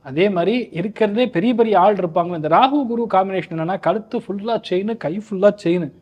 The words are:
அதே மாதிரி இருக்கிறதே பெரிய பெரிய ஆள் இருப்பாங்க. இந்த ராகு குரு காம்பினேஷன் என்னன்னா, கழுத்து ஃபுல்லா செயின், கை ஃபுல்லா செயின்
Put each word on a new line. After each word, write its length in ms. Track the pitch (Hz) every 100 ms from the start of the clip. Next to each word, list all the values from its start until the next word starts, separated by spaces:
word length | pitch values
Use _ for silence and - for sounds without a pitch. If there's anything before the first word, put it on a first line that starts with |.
அதே 260 | 139 139 202
மாதிரி 400 | 185 175 247 226
இருக்கிறதே 560 | 160 202 - 214 208 254
பெரிய 280 | 170 226 233
பெரிய 240 | 226 190
ஆள் 160 | 196 196
இருப்பாங்க. 400 | 180 175 170 175
இந்த 120 | 151
ராகு 380 | 170 262 294 247
குரு 200 | 233 226
காம்பினேஷன் 360 | 190 190 190 -
என்னன்னா, 300 | 165 160 190
கழுத்து 400 | 160 202 214 240
ஃபுல்லா 420 | - 202 214 226 -
செயின், 280 | 180 208 226
கை 200 | 147 190
ஃபுல்லா 380 | 208 190 202 202
செயின் 280 | 170 180 156 -